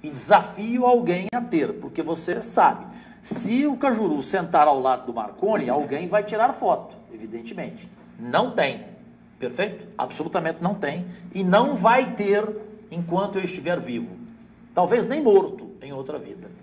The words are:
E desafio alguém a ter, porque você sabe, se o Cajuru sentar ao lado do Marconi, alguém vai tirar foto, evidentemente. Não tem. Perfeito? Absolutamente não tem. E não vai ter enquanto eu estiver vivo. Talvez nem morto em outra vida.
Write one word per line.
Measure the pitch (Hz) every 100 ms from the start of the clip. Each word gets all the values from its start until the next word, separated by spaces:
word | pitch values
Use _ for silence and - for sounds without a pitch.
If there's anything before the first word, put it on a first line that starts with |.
E | 156
desafio | 139 - 190 175 - 220 247 247
alguém | 247 170 180 196
a | 240
ter, | 233 165 123 101
porque | 135 160
você | 156 165 - -
sabe, | - - 160 - - - - -
se | - - 190 240 294
o | 262
Cajuru | 277 220 196 147
sentar | 135 190 170 170 151
ao | 135
lado | 131 123 123
do |
Marconi, | 117 104 - 196 214 123
alguém | 139 131 147 175
vai | 208
tirar | 208 220 240
foto, | - 208 160 - - -
evidentemente. | 110 113 117 117 - - - - - - -
Não | 120 147 254
tem. | - 139 113 - - - - - _
Perfeito? | - - 202 - - -
Absolutamente | 123 - 160 185 165 165
não | 175 208
tem. | 143 180 180 - -
E | 190
não | 185 196 277 254
vai | 220 254 262
ter | - 202 202 220 214 - - -
enquanto | 170 170 180 202 190
eu |
estiver | 175 - 143 165
vivo. | 127 117 - - - - - - - -
Talvez | 180 240 196
nem | 294
morto | 262 196 - - - -
em | 135
outra | 135 135 147
vida. | 143 170 - -